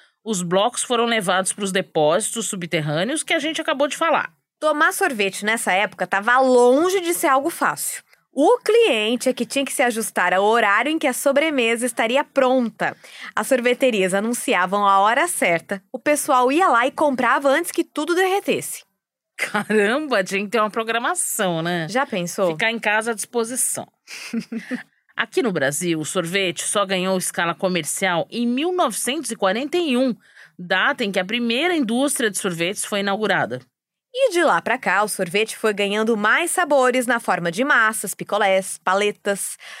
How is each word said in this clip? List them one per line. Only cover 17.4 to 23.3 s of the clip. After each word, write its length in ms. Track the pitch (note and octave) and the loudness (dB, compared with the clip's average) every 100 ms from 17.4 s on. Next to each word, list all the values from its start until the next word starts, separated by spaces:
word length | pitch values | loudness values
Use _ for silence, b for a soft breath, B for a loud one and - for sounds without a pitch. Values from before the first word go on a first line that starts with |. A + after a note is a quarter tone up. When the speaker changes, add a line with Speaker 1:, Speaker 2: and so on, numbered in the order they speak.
| C#4 | 2
Speaker 2:
antes 200 | C#4+ E4+ | 2 0
que 140 | - | -4
tudo 300 | E4 - D#4 | -4 -6 -2
derretesse. 680 | F4 F#4+ G4 F#4+ D#3+ - - - _ _ _ _ - | 0 0 0 -2 -4 -6 -12 -16 _ _ _ _ -10
Speaker 1:
Caramba, 880 | - G#3 G3+ G#3+ G3+ C4 D#4 A3+ | -4 -4 0 2 2 0 0 -2
tinha 180 | F#3+ F#3+ | 0 -4
que 60 | G3+ | -2
ter 120 | A#3 | -2
uma 100 | A3 | -2
programação, 880 | A3 A3+ A3+ C4 F4+ - - F#3+ E3 | -2 -2 -2 -2 -4 -4 -2 -2 -2
né? 280 | E3 F3 D#3+ | -2 -4 -2
Speaker 2:
Já 160 | A#3 C#4 | -4 -2
pensou? 460 | F#3+ F3 - F#3 | -4 -4 -2 -2
Speaker 1:
Ficar 180 | D#3+ A3+ | 0 -2
em 80 | A3+ | -2
casa 320 | A3 G#3+ A3+ | 0 0 -2
à 40 | |
disposição. 720 | A3 - | -6 -6